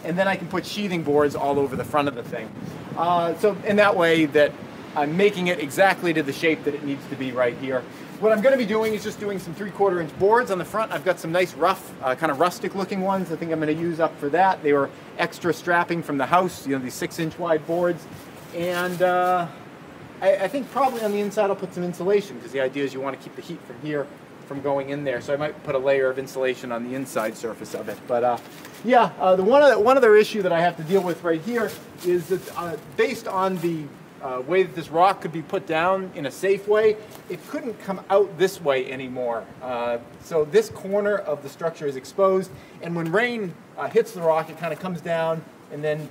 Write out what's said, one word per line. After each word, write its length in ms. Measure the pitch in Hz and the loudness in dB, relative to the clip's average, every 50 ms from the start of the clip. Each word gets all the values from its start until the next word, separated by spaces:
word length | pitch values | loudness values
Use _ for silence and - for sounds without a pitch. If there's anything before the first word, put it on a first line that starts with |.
| - | -4
and 120 | 170 160 175 | -4 0 0
then 80 | 190 196 | 2 2
I 80 | 190 | 0
can 120 | 185 180 160 | -2 -4 -4
put 160 | - 180 - | -4 -4 -4
sheathing 380 | - - 208 208 202 190 170 | -4 -6 -4 -4 -2 -2 -2
boards 340 | 156 143 143 147 147 147 143 | 0 2 4 4 4 4 2
all 220 | 147 139 139 139 143 | 0 0 0 2 2
over 180 | 139 139 139 | 0 0 -2
the 80 | - 120 | -6 -6
front 240 | - - 151 143 143 | 0 0 0 0 0
of 60 | 131 | -2
the 80 | 120 | -6
thing. 300 | 113 - - 117 113 110 - - - - - - - - - - | -10 -10 -10 -10 -10 -10 -12 -14 -12 -12 -12 -12 -12 -10 -4 -2
Uh, 360 | 165 175 175 170 170 170 - | 0 2 2 2 2 0 -2
so 220 | - - 208 190 180 - | 2 0 0 0 0 -2
in 120 | 214 202 202 | 0 4 6
that 180 | 208 202 202 | 6 6 6
way 300 | 190 170 165 165 165 160 | 4 4 4 6 4 4
that 260 | 147 135 151 147 143 - - - - - - - - - | 4 6 6 4 4 2 -6 -14 -14 -14 -16 -16 -8 -2
I'm 220 | 156 147 147 156 175 | -2 -2 0 2 4
making 300 | 202 208 202 185 180 175 | 4 4 4 2 0 0
it 120 | 180 175 | 0 -2
exactly 540 | 160 143 127 156 190 196 180 - 180 175 160 | -4 -6 2 4 4 4 4 2 0 0 0
to 80 | 156 | 0
the 100 | 151 139 | 0 -2
shape 320 | 135 - - 165 156 151 - | -4 0 2 0 0 2 0
that 100 | 151 139 | -4 -4
it 80 | 143 147 | -2 -4
needs 200 | 143 139 131 - - | -6 -6 -6 -8 -10
to 80 | 135 | -8
be 160 | 127 131 131 | -6 -6 -4
right 260 | 120 123 127 120 113 - | 0 0 0 0 0 -2
here. 240 | 135 131 131 127 120 - - - - - - - | -6 -4 -4 -4 -4 -6 -16 -16 -16 -16 -10 0
What 120 | 190 214 | 2 4
I'm 100 | 220 208 | 4 6
gonna 160 | 202 262 269 262 | 6 4 6 6
be 80 | 247 | 2
doing 280 | 185 214 220 220 220 220 | 2 2 0 2 0 -2
is 100 | 202 - | -2 -4
just 160 | 214 - - | -6 -8 -6
doing 200 | 208 202 202 185 | -6 -6 -6 -6
some 140 | - 175 160 | -8 -8 -10
three-quarter 440 | - 202 202 165 - 202 196 180 175 | -8 -8 -10 0 2 4 4 4 2
inch 160 | 165 143 135 - | -2 -4 -2 2
boards 320 | 185 196 220 240 254 190 | 4 6 6 6 4 2
on 60 | 196 180 | -2 -2
the 80 | 165 | -2
front. 260 | - - 208 220 214 | -4 -2 -4 -2 -2
I've 120 | 180 165 143 | -4 -2 0
got 160 | 190 175 175 | 0 0 0
some 120 | - 165 | -2 0
nice 240 | 165 180 190 170 - | 2 2 2 2 0
rough, 360 | 131 156 180 196 - - - - - - | 2 2 2 2 2 -4 -16 -14 -4 -2
uh, 120 | 131 127 | -2 0
kind 160 | 127 160 156 | 2 0 0
of 80 | 143 131 | 4 4
rustic 360 | 165 180 180 - - 185 - | 2 2 2 -2 -6 -6 -4
looking 260 | 196 185 185 202 190 | -4 -4 -4 -2 -2
ones 300 | 185 190 190 190 180 165 | 0 0 0 0 -2 -4
I 60 | 165 - | -4 -6
think 140 | 170 165 | -2 -2
I'm 80 | 160 156 | -2 0
gonna 120 | 156 151 | 0 0
use 280 | 151 160 170 170 165 156 | 0 0 0 -2 0 0
up 180 | 165 156 151 - | 0 0 0 -2
for 100 | 151 143 | -4 0
that. 320 | 139 170 190 190 185 - | 2 4 4 4 4 2
They 120 | 156 147 143 | 2 2 4
were 160 | 143 135 - - - - - - - | 4 2 0 -4 -14 -18 -18 -4 -4
extra 340 | 180 170 - - - 175 | -4 -4 -4 -4 -2 -2
strapping 520 | 151 - - - 175 170 170 170 175 170 151 | -2 -2 0 2 2 2 2 2 -2 -4 -2
from 140 | - 147 139 | -4 -2 -2
the 100 | 131 123 | 0 4
house, 400 | 170 180 190 180 - - - 139 | 4 4 4 2 -4 -6 -4 -4
you 100 | 139 135 | -4 -2
know, 60 | 127 | -4
these 100 | 123 - | -6 -6
six 240 | - 180 175 - - | -6 -8 -8 -6 -6
inch 220 | 170 160 156 - | -6 -6 -6 -6
wide 260 | 175 170 160 156 156 | 0 0 0 0 0
boards. 400 | 165 165 175 175 175 175 156 - - - - - - - - - - - | -2 -2 0 0 0 0 -2 -8 -16 -18 -18 -18 -18 -18 -20 -18 -12 -8
And, 460 | 170 170 180 180 175 180 180 180 170 | -6 -4 -2 -2 -2 -2 -4 0 2
uh, 460 | 180 185 180 180 180 180 185 180 175 170 - - - - - - - - - - - - - - | 2 4 4 4 4 4 2 2 0 -2 -8 -16 -18 -20 -20 -20 -20 -20 -18 -18 -18 -18 -12 0
I, 140 | - 190 196 | 2 2 4
I 120 | 190 196 185 | 4 2 -2
think 240 | - 285 240 - | -2 -4 -6 -4
probably 300 | - 247 277 262 240 233 | -2 0 0 2 0 0
on 100 | 220 208 | -2 -2
the 80 | 202 202 | 0 0
inside 300 | 208 208 196 214 208 196 | -2 -2 0 0 0 0
I'll 80 | 196 190 | 0 -2
put 160 | 196 175 - | -4 -8 -6
some 100 | 180 175 | -6 -4
insulation, 560 | 175 165 - 175 185 208 202 196 - - 120 | -4 -4 -4 0 2 2 2 0 -2 -12 -14
'cause 120 | 104 113 | -14 -8
the 100 | 127 135 | -4 -2
idea 240 | 135 131 131 143 143 | -2 -2 -2 -2 -4
is 80 | 135 131 | -4 -4
you 80 | 131 | -6
wanna 160 | 135 139 131 131 | -6 -6 -8 -8
keep 180 | - - - | -14 -16 -16
the 60 | - | -16
heat 180 | - - 170 147 - | -14 -12 -14 -14 -12
from 100 | - 123 120 | -16 -16 -12
here 240 | 135 151 151 147 135 - - - - - - - - - | -8 -4 -4 -4 -4 -6 -10 -20 -20 -20 -20 -20 -16 -12
from 140 | 139 139 | -12 -6
going 300 | 131 143 139 139 135 135 | -2 -2 0 0 -2 -4
in 120 | 143 147 147 | -6 -4 -4
there. 160 | 139 123 120 | -4 -4 -4
So 140 | 117 - 143 | -2 -4 -2
I 40 | 139 | -2
might 240 | 151 151 147 - - | -2 -4 -6 -8 -6
put 100 | 151 143 | -2 -2
a 40 | 135 | 0
layer 280 | 127 139 139 135 135 131 | 2 4 4 4 4 2
of 100 | 127 131 | 0 -2
insulation 540 | 131 127 - 135 131 131 127 127 - 127 | -6 -8 -4 -2 -2 -2 -2 -2 -6 -6
on 160 | 120 117 120 123 | -6 -6 -6 -6
the 80 | 127 | -6
inside 400 | 135 139 131 - 123 107 110 110 | -6 -8 -4 -4 -2 -2 -2 -4
surface 380 | - - 113 107 - 110 - - | -6 -8 -8 -8 -8 -12 -10 -10
of 160 | 101 107 107 | -10 -8 -8
it. 80 | 104 95 - - | -10 -12 -6 -2
But, 160 | 123 120 120 | 0 2 2
uh, 140 | 123 120 120 - - - - - - - - - | 2 0 0 -4 -14 -18 -18 -18 -18 -18 -8 0
yeah, 240 | 214 254 240 220 180 - - | 4 6 6 6 4 0 0
uh, 160 | 185 185 185 | 4 4 4
the 80 | 185 190 | 6 6
one 180 | 202 254 285 | 6 8 8
other, 160 | 294 277 240 196 | 8 8 8 6
one 200 | 208 240 262 277 | 6 6 6 8
other 180 | 247 226 214 | 8 8 10
issue 280 | 214 214 208 - 220 190 | 8 8 6 0 0 0
that 100 | 185 170 | 2 2
I 80 | 165 | 4
have 160 | 170 175 165 165 | 2 2 0 -2
to 60 | 160 | -4
deal 180 | 151 190 196 | 0 2 2
with 200 | 180 180 165 - - | 2 2 -4 -2 0
right 180 | 170 165 160 | 0 0 0
here 280 | 151 214 240 233 214 190 - - - - - - - | 0 -4 -2 -2 -2 -2 -6 -10 -16 -18 -18 -6 0
is 220 | 180 180 180 160 147 | 0 0 0 2 0
that, 300 | 190 180 - - - - | -4 -4 -4 -8 -8 -8
uh, 200 | 175 175 160 151 - - 143 | -6 -6 -6 -8 -10 -12 -2
based 320 | - 226 269 247 - - 226 | 0 0 0 0 -6 -8 -4
on 300 | 196 185 190 190 190 175 | -2 0 0 0 0 0
the, 280 | 160 175 170 160 151 139 - - - - - - - | -2 -2 -2 -2 -6 -10 -14 -18 -20 -20 -18 -12 -8
uh, 180 | 135 127 127 127 139 | -6 -6 -6 -4 0
way 140 | 175 190 | 2 2
that 140 | 190 170 147 | 2 2 -2
this 140 | 170 151 139 | -10 -10 -2
rock 300 | 147 160 175 196 190 190 | 2 4 4 4 4 2
could 140 | - 185 156 | -6 -8 -8
be 80 | 165 | -8
put 240 | 151 - - 196 190 - | -8 -4 -6 -6 -4 -2
down 440 | 165 156 165 180 190 190 190 180 - | 0 2 2 2 2 0 -2 -6 -8
in 120 | 180 147 131 | -6 -8 -8
a 40 | |
safe 360 | - - - 190 196 196 196 208 | -6 -2 0 0 0 0 2 2
way, 280 | 208 214 220 214 214 214 - - - - - - | 2 4 4 4 2 2 -6 -16 -18 -20 -12 -12
it 120 | 175 165 - - | -12 -12 -12 -10
couldn't 340 | - 302 311 254 214 - - | -10 -8 -8 -8 -10 -10 -8
come 160 | - 190 185 - - | -8 -8 -8 -2 0
out 280 | 190 202 202 175 165 147 | 2 2 2 2 0 0
this 240 | 180 190 190 - | 0 0 0 -2
way 280 | 170 143 139 131 127 - | -2 0 0 0 0 -4
anymore. 520 | 131 131 135 127 123 123 123 120 117 113 110 - - - 127 | -8 -8 -8 -8 -6 -6 -4 -4 -4 -4 -6 -10 -16 -12 -8
Uh, 340 | 127 127 120 120 120 120 117 - - - - - | -6 -6 -4 -2 -2 -4 -4 -6 -12 -20 -20 -14
so 220 | - 175 160 151 | -2 0 0 0
this 240 | 151 143 214 220 - | 4 2 2 2 2
corner 480 | - - - 190 196 208 202 208 208 190 | -8 -12 -8 -2 -2 0 0 0 0 -2
of 240 | - - 147 143 - | -2 -4 -6 -6 -8
the 60 | 135 | -16
structure 380 | - - 170 165 160 - 156 143 | -12 -6 -6 -6 -4 -4 -6 -6
is 80 | 135 | -6
exposed, 560 | 131 127 - - - 196 190 190 190 185 180 - - - - - - - | -6 -10 -10 -2 2 2 4 4 2 0 -4 -10 -18 -20 -20 -18 -14 -10
and 120 | 170 170 | -6 -4
when 160 | 170 165 165 | -4 -4 0
rain, 420 | 160 208 240 247 240 226 208 175 151 - - - - - | 2 2 2 2 -2 -4 -6 -6 -8 -12 -20 -20 -12 -8
uh, 100 | 143 139 | -8 0
hits 220 | - 214 226 - | 0 0 0 0
the 100 | - 185 | -4 -2
rock, 280 | 170 160 160 160 160 160 | 2 2 2 2 0 -4
it 100 | 156 - | -10 -8
kinda 160 | 170 165 156 | -6 -6 -6
comes 260 | - - 185 180 160 | -6 -6 -6 -6 -6
down 420 | 143 170 165 165 165 160 165 160 156 - - - - - | -4 -4 -2 0 0 0 -2 -4 -6 -14 -20 -20 -20 -14
and 120 | - 147 147 | -12 -4 -2
then 240 | 151 151 156 151 135 | -2 -2 -2 -6 -12